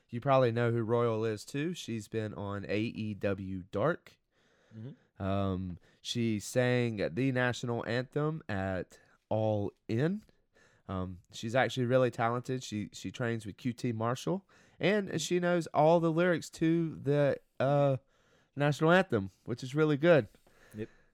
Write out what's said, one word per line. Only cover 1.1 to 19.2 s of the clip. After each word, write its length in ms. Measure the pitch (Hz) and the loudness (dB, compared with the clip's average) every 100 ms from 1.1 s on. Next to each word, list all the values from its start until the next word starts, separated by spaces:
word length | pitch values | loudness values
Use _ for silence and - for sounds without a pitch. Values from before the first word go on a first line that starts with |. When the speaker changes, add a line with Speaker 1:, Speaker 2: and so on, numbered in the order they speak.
| 110 | 2
Speaker 1:
is 180 | 113 107 | -2 -4
too. 280 | - 143 156 | -6 -6 -6
She's 340 | 170 - 113 101 | -6 -8 -8 -6
been 280 | 110 107 | -6 -6
on 320 | - 101 101 87 | -6 -6 -6 -2
A 100 | 101 | -2
E 340 | 113 - 110 | -2 -4 -6
W 480 | 101 101 98 95 95 87 | -4 -2 -2 -4 -8 -6
Dark. 400 | 98 131 175 - - _ _ _ _ _ 110 | -2 -2 -2 -8 -20 _ _ _ _ _ -16
Speaker 2:
Mm-hmm. 480 | 117 - _ - | -16 -16 _ -8
Speaker 1:
Um, 540 | 98 98 98 92 92 85 _ _ | -2 0 0 -2 -4 -10 _ _
she 360 | - 120 117 107 | -8 -2 -2 -2
sang 720 | - 127 123 123 120 107 78 | -2 0 2 2 0 -2 -2
the 180 | 85 135 | 0 0
national 520 | 127 123 120 123 117 - | 0 0 -2 -4 -4 -2
anthem 560 | 120 127 147 151 160 - | -4 -4 -2 -2 -4 -6
at 500 | 98 95 92 - - _ _ - | -4 -2 -4 -6 -14 _ _ -4
All 420 | 107 110 104 101 - - | -2 0 0 -2 -8 -4
In. 340 | 110 151 208 - _ _ _ _ _ - | 0 0 -2 -8 _ _ _ _ _ -10
Um, 300 | 95 92 90 - | -8 -6 -10 -16
she's 220 | - 113 120 | -12 -2 0
actually 300 | 120 131 120 | 0 0 2
really 240 | 127 127 | 2 2
talented. 520 | 117 117 123 123 131 | 0 -2 -2 -4 -8
She, 280 | - 107 98 | -6 -8 -8
she 180 | - 95 | -10 -10
trains 360 | - 120 117 107 | -6 -4 -4 -8
with 100 | - | -8
Q 160 | 127 | -6
T 200 | 117 127 | -4 -4
Marshall, 520 | 110 113 127 - 185 - - _ - | -2 -2 -2 -4 -4 -6 -20 _ -4
and 420 | 165 208 196 - | 0 0 -2 -4
she 200 | 156 175 | -2 0
knows 260 | 175 175 160 | 2 0 0
all 300 | - 151 170 | 4 6 6
the 120 | 165 | 4
lyrics 360 | 160 180 165 - | 2 2 0 -4
to 460 | - 160 170 165 82 | -2 2 2 0 -4
the, 360 | 123 147 143 - - - | 0 2 2 0 -4 -2
uh, 380 | 131 143 143 135 - _ _ _ _ | 2 4 4 2 -4 _ _ _ _
national 380 | - 143 143 156 | -2 0 4 6
anthem, 380 | 180 185 113 | 6 4 0